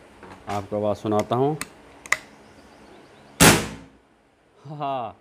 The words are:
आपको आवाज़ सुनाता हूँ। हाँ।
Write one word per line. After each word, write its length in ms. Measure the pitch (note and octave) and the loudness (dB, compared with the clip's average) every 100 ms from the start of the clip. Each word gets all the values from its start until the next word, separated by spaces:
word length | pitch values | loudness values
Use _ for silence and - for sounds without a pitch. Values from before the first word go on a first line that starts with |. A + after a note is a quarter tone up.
| - - - - - | -20 -20 -20 -16 -8
आपको 280 | G2+ F#2+ G#2 | -8 -4 -2
आवाज़ 220 | G#2 G2+ | 0 -2
सुनाता 380 | A2 G#2 G#2 A#2 | 0 0 0 0
हूँ। 200 | C#3 D#3 - - - - - - - - - - - - - - - - - - - - - - - - _ _ _ _ _ _ C#3 | 0 -2 -10 -18 -20 -20 -6 -6 -6 -20 -20 -20 -20 -20 -20 -20 -20 -20 -6 6 6 6 2 -12 -20 -20 _ _ _ _ _ _ -16
हाँ। 460 | D3 C#3 C3+ A2+ F#2+ | -8 -6 -6 -8 -12